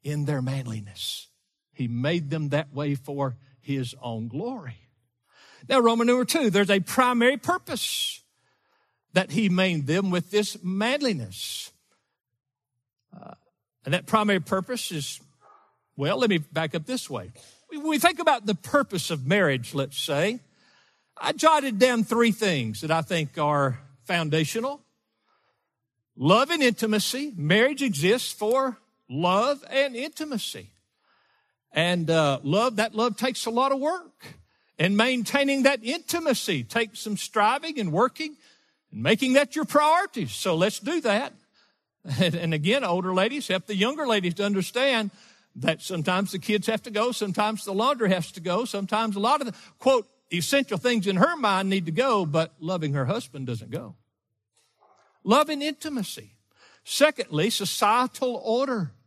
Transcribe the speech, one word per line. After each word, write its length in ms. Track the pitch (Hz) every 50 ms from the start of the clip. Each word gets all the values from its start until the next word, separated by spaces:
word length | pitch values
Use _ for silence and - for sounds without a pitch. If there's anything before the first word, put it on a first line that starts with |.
| _
in 240 | 143 147 151 147
their 160 | 139 151 135 127
manliness. 840 | 127 135 135 131 120 113 110 101 101 95 - - - - - - _ _ _ _ _ _ _ _ _ _
He 160 | - 127 120
made 420 | 117 120 127 147 170 175 160 139
them 200 | 151 160 156 143
that 220 | 135 147 156 143 139
way 220 | 135 147 147 143
for 420 | 139 - - 143 139 139 135 120 - _ _ _ _
his 340 | _ - 139 135 127 120 - - -
own 260 | 120 113 110 110 117
glory. 480 | 117 143 196 240 262 240 165 127 110 - _ _ _ _ _ _ _ _ _ _ _ _ - - - - - -
Now, 120 | - 269
Roman 260 | 240 233 233 233 233
number 180 | 233 247 254 254
two, 260 | - - 330 294 220
there's 200 | 170 202 202 196
a 100 | 202 196
primary 560 | 180 - - - 254 247 247 240 233 247 277
purpose 840 | 233 - - 359 370 _ - 320 - - - - - - - - - _ _ _ _ _ _ _ _ _ _ _ _ _ _ _ _ _ _ _
that 200 | 180 190 - 131
he 160 | 196 226 196
made 380 | 175 180 190 190 175 156 143
them 240 | 131 156 185 202 190
with 200 | 180 180 165 -
this 320 | 190 208 208 202 - 214 -
manliness. 1080 | 180 185 196 214 233 262 294 285 262 208 147 117 98 90 - - - - - - - _ _ _ _ _ _ _ _ _ _ _ _ _ _ _ _ _ _ _ _ _ _ _ _ _ _ _ _ -
Uh, 200 | - - - - _ _ _ _ _ _ _ _ _ _
and 80 | - 147
that 140 | 180 -
primary 340 | - - 220 208 208 202 196
purpose 520 | 156 - 202 190 180 - 254 233 - - -
is, 280 | 156 139 - - - _ _ _ _ _ - _ _ _ _ _ _ _ _ _
well, 220 | - 139 151 202 -
let 120 | 247 233
me 80 | 196 165
back 360 | 151 _ - 160 160 156 -
up 120 | 170 151
this 240 | - 254 254 - -
way. 220 | 143 110 90 87 - - - - - _ _ _
When 160 | 320 302 285 311
we 100 | 311 277
think 200 | - - - -
about 280 | 339 320 285 240 208
the 80 | 208 208
purpose 560 | - _ - - 285 277 - - 175 - -
of 160 | 170 147 127
marriage, 480 | 131 180 208 190 151 135 127 120 - -
let's 240 | 131 135 135 139 -
say, 420 | - - 147 143 165 202 233 247 _ _ _ _ _ _ _ _ _ _ _ _ _ _ _ -
I 120 | - - -
jotted 460 | 262 - 311 320 302 277 269 226 190
down 260 | 247 254 247 233 220
three 280 | - 233 233 233 233 214
things 480 | - 220 196 170 143 120 110 107 -
that 100 | - 151
I 120 | 160 165 160
think 340 | - 190 165 156 143 -
are 440 | 165 151 147 147 143 139 135 123 123 - - - _ _
foundational. 760 | - 185 170 165 151 143 160 160 147 - 226 226 269 285 294 _ _ _ _ _ _ _ _ _ _ _ _ _ _ _ _ _ _ _ _ _ _ _ _ _ _ _
Love 340 | - 131 151 185 220 262 285
and 120 | 339 330 285
intimacy. 720 | 247 214 - - 220 214 208 190 - - 254 285 302 240
Marriage 460 | 170 143 151 175 208 226 269 302 269 285
exists 500 | 262 190 139 143 180 220 247 - - -
for 460 | - 208 214 233 262 269 269 233 - _ _ _ _ _ _
love 560 | 123 139 170 175 185 196 226 262 285 277 - -
and 260 | - 269 277 277 247
intimacy. 720 | 233 262 311 311 - 311 302 277 214 - - - 104 92 98 _ _ _ _ _ _ _ _ _ _ _ _ _ _ _ _ _ _ _ _ _
And, 380 | 151 160 175 180 175 165 156
uh, 300 | 165 160 156 143 139 127 -
love, 340 | 139 151 196 226 262 233
that 180 | 202 214 233 -
love 220 | 214 220 247 214
takes 300 | - 226 262 247 - -
a 40 | 233
lot 220 | 226 233 254 269 277
of 80 | 269
work. 460 | 262 302 349 370 349 311 _ _ - - - - - _ _ _ _ _ _ _
And 180 | 151 185 202
maintaining 680 | 202 220 254 262 247 220 - - 277 277 277 277 277 254
that 160 | 269 285 254 214
intimacy 800 | 226 285 349 330 - - 349 330 320 247 - - - 185 139 120
takes 380 | - - 233 233 220 - -
some 160 | - 220 208
striving 640 | - - - - 220 208 214 247 285 330 330 311 302
and 100 | 214 175
working 460 | 151 175 226 254 - - 311 302 302 _ _ _ _ _ _ _ _ _ _ _ -
and 100 | 107 113
making 300 | 151 214 - - 262 254
that 240 | 277 285 - -
your 80 | 311 311
priority. 600 | - - 294 302 302 311 349 392 403 - 247 180
So 280 | 123 104 - - 196 170
let's 240 | 160 175 214 214 -
do 220 | - 240 330 339
that. 320 | - 233 196 208 269 - - _
<laughs> 40 | _ _ _ _ _ _ _ _ _ _ _ _ _ 170 143 -
And, 140 | 185 175 156
and 200 | 170 160 165 165
again, 300 | 156 147 185 220 277 262
older 280 | 190 175 185 185 185 185
ladies, 360 | 185 190 226 269 294 - -
help 180 | 185 190 180
the 80 | - 214
younger 320 | 190 196 233 285 311 311
ladies 280 | 262 226 208 185 175 165
to 100 | 160 202
understand 680 | 202 208 190 180 - - 240 262 277 262 233 214 202 - - - - _ _ _ _ _
that 260 | - 123 160 160 151 -
sometimes 500 | - 185 170 151 165 180 185 202 190 -
the 60 | 185
kids 280 | - - 208 208 196 -
have 140 | 226 214 -
to 60 | 254
go, 220 | 214 208 220 247 247
sometimes 520 | - 220 202 175 - 208 214 226 208 -
the 100 | 202 196
laundry 340 | 196 220 262 294 240 233 190
has 200 | 185 185 170 - -
to 80 | -
go, 240 | 165 180 175 196 247
sometimes 520 | 240 - 302 202 185 - 214 226 220 202
a 40 | 196
lot 200 | 202 226 277 302
of 80 | 285 240
the, 60 | 190 - - - _ _
quote, 280 | - 254 269 247 208 _ _ _ _ _ -
essential 460 | 175 170 - - 277 269 - 214 175
things 280 | - 240 240 226 180
in 100 | 202 190
her 200 | 185 202 - 233
mind 320 | - 262 208 196 185 196 190
need 160 | 196 190 175
to 60 | 160 160
go, 320 | 156 254 269 240 208 185
but 300 | 156 143 160 160 160 _ _
loving 340 | 156 160 185 180 156 147 139
her 100 | 143 131
husband 420 | 123 202 233 247 - - 143 135
doesn't 240 | 123 120 110 - -
go. 240 | 120 - 123 104 90 _ _ _ _ _ _ _ _ _ _ _ _ _ _ _ _ _ _ _ _ _ _ _ _ _ _
Love 260 | - 214 277 302 294
and 120 | 311 285 285
intimacy. 680 | 302 302 _ - 311 294 254 196 - - - 104 104 _ _ _ _ _ _ _ - _ _ _
Secondly, 680 | - - - 277 302 294 - - - - 151 160 220
societal 880 | 214 - 202 170 - - - 202 220 247 254 254 - - 269 254 240 202 -
order. 500 | 220 220 240 269 277 247 220 180 135 - _ _